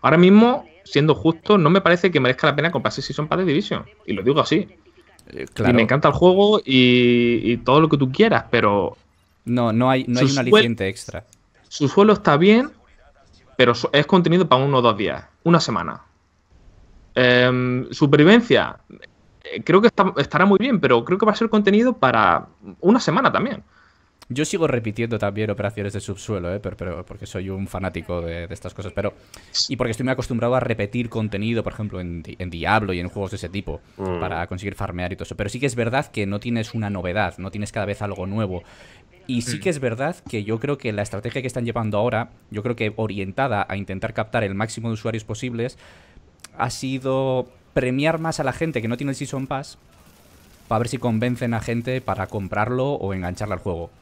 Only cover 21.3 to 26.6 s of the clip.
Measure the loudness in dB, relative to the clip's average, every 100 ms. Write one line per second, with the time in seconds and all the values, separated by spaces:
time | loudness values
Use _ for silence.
21.3 | 0 0 2 4 4 2 2 2 4 4
22.3 | 2 -2 _ -20 -2 4 4 2 0 0
23.3 | 0 -4 -8 -14 _ _ _ _ _ -10
24.3 | -4 -4 -2 0 0 -4 -6 -4 -2 -4
25.3 | -4 -4 -4 -6 -6 -8 -8 -10 -12 -8
26.3 | -6 -6 -6